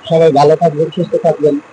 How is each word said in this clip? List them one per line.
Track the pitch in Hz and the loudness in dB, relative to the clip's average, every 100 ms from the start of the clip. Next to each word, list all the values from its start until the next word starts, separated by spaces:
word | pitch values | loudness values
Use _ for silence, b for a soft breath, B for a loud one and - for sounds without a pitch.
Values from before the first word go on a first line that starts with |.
| - | -2
সবাই | 165 165 | 2 2
ভালো | 139 147 156 | 4 2 2
থাকবেন, | 170 147 160 | 0 -2 -6
সুস্থ | - 165 160 | -4 -4 -2
থাকবেন। | 165 147 147 143 - | -2 0 -2 -2 -8